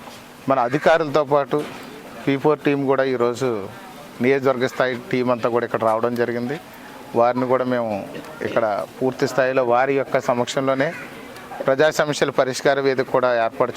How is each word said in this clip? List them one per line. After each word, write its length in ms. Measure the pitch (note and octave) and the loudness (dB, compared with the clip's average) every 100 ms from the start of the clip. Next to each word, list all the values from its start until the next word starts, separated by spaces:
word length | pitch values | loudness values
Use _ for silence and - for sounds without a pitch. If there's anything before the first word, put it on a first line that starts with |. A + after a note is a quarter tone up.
| - - - - C3 | -18 -18 -20 -8 0
మన 60 | C3+ A#2+ | 2 2
అధికారులతో 540 | D3 F#3 E3 D3+ D3+ C#3 D3 | 2 4 4 2 0 2 0
పాటు 240 | C3 D3 D3+ - - - - - C#3 | 2 -2 -4 -12 -16 -18 -18 -6 -2
పీ 100 | C#3 D3+ | 2 2
ఫోర్ 200 | D3 D3+ | 2 0
టీం 160 | C#3+ C3+ | 0 2
కూడా 120 | C3+ C3+ | 2 2
ఈరోజు 380 | A#2+ A#2+ A#2 C3 G#2+ G2+ - - - - - B2 | 2 0 0 -2 -2 -6 -12 -18 -18 -14 0 2
నియోజకవర్గ 460 | C#3 C3 B2 B2+ | 4 2 2 0
స్థాయి 240 | - B2+ B2 B2 | 0 -2 -2 -4
టీం 160 | B2+ B2 A#2+ | 0 0 0
అంతా 140 | B2 A#2 | 0 0
కూడా 100 | A#2 | 0
ఇక్కడ 140 | A#2 A2+ | 0 2
రావడం 240 | A2+ A#2+ A#2+ | 2 0 0
జరిగింది. 360 | A#2+ A#2+ B2 D#3 - - - - - A2+ | -2 -2 -4 -8 -12 -18 -18 -18 -4 2
వారిని 280 | A#2+ B2 B2+ | 2 2 2
కూడా 140 | B2+ B2+ B2 | 2 2 -2
మేము 180 | A2+ G2 G2 - - - A2+ | -2 -4 -6 -12 -14 -8 -2
ఇక్కడ 160 | A#2+ A2 G2+ - - | 0 2 0 -4 -2
పూర్తి 300 | B2+ B2+ B2 | -2 0 0
స్థాయిలో 320 | - C3 C3 A#2+ A#2+ | 2 2 2 4 4
వారి 200 | C3+ C#3 | 4 0
యొక్క 240 | B2+ C3 - | 0 0 0
సమక్షంలోనే 600 | A#2+ A#2+ C#3+ C3+ C3+ D#3 - - - - - - - C3+ | 0 0 0 0 0 0 -4 -14 -16 -16 -18 -14 -4 0
ప్రజా 200 | C3+ D#3 D#3 | 4 4 2
సమస్యల 340 | D3+ C#3+ D3 C3+ | 0 0 0 2
పరిష్కార 400 | C3 B2 D3 C#3 C3+ | 0 2 2 2 2
వేదిక 220 | C3 B2 | 0 2
కూడా 160 | C3 B2 A#2 A2+ | 2 4 2 0
ఏర్పాటు 280 | - B2 | 0 -2